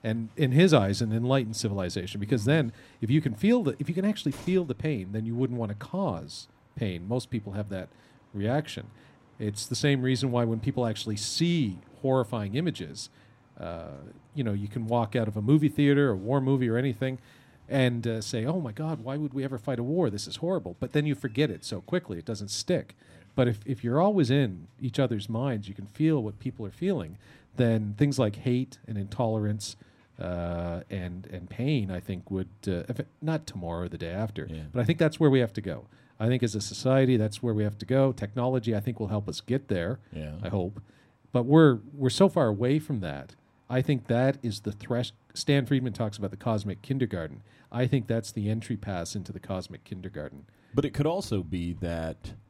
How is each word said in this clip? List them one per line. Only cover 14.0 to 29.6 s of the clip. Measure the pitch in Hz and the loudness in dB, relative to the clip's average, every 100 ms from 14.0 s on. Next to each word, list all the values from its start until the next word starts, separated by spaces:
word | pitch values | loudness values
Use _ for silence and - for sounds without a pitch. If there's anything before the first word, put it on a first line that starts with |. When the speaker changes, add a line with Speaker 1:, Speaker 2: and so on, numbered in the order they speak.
| 73 - - | -16 -20 -14
Speaker 1:
you | 151 | -6
know, | 117 | -2
you | 101 104 | -2 -4
can | 120 110 | -6 0
walk | 120 110 123 | 0 2 0
out | 110 | 0
of | 107 | -2
a | |
movie | 107 151 147 | 4 6 4
theater, | 151 143 143 143 | 4 4 6 4
a | 95 | 2
war | 104 139 | 0 0
movie | 131 135 123 | 2 2 2
or | 113 | 2
anything, | 135 110 131 131 - - - - - | 0 -2 -4 -6 -14 -20 -20 -20 -2
and, | 139 127 120 117 | 2 2 2 -2
uh, | 113 | -4
say, | 104 120 117 | -4 -2 -2
"Oh | 180 | -2
my | 139 | -4
God, | 107 156 147 | -6 -6 -6
why | 113 143 | -6 -4
would | 151 | -4
we | 131 | -4
ever | 135 131 | -4 -4
fight | 123 123 | -4 -2
a | |
war? | 120 165 151 | 0 2 0
This | 101 - | 0 -8
is | - | -6
horrible." | 165 185 90 90 | -2 -2 -4 -8
But | 127 | -2
then | 151 147 | 0 0
you | 135 | -2
forget | 123 107 147 | -2 0 0
it | 85 - | -2 -8
so | 98 | -10
quickly, | - 180 - 85 | -2 -4 -2 -8
it | 82 | -6
doesn't | 104 101 | -8 -6
stick. | - - 175 - - - - - - | -8 0 -2 -2 -18 -20 -20 -8 2
But | 123 | 2
if, | 104 - | 2 -4
if | 123 | -4
you're | 117 135 | 0 4
always | 190 202 127 | 4 4 4
in | 139 127 90 78 - | 4 2 -2 -14 -8
each | 127 127 | -6 0
other's | 127 110 104 | 0 0 -2
minds, | 113 135 113 101 | -4 -2 -4 -6
you | 98 | -12
can | 101 | -14
feel | - 156 151 | 0 2 2
what | 107 104 | -2 -6
people | 131 117 104 | -8 -6 -10
are | |
feeling, | - 180 170 80 95 - - _ - | -4 -2 -2 -4 -10 -20 -20 _ 2
then | 120 110 107 104 | 4 4 0 2
things | 147 131 | 2 4
like | 110 104 | 2 2
hate | 131 123 131 - - | 0 0 -2 -10 -8
and | 107 | -6
intolerance, | 98 - 117 110 107 104 | -6 -2 0 2 0 -2